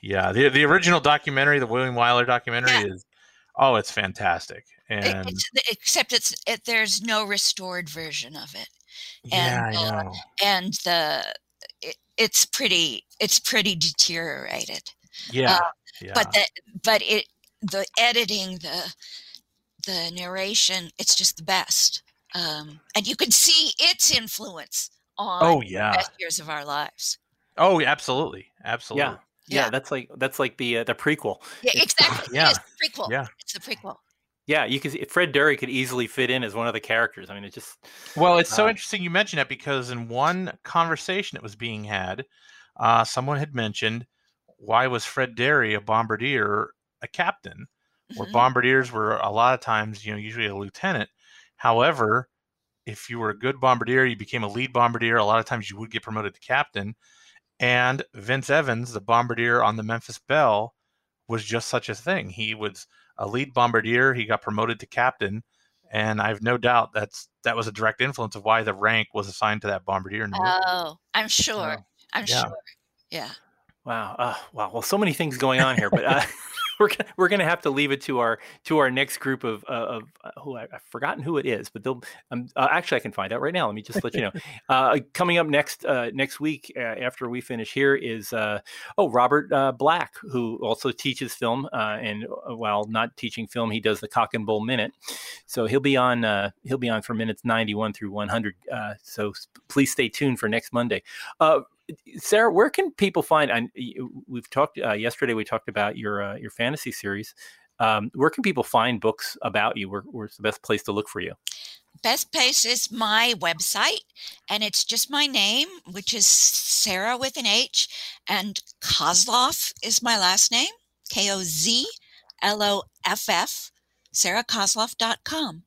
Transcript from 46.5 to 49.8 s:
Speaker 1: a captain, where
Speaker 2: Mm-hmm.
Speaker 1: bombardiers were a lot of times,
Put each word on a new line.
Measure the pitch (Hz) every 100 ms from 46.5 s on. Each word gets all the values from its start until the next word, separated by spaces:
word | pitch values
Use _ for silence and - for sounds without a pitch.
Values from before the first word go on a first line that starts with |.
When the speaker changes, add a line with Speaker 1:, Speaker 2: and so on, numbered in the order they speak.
| 104 110 _ _ _
Speaker 1:
a | -
captain, | - 180 - - - - _ _ _ _ 110
where | 98
Speaker 2:
Mm-hmm. |
Speaker 1:
bombardiers | 117 127 123 123 135 127
were | 113 107 110
a | 104
lot | 107 120
of | 127
times, | - 110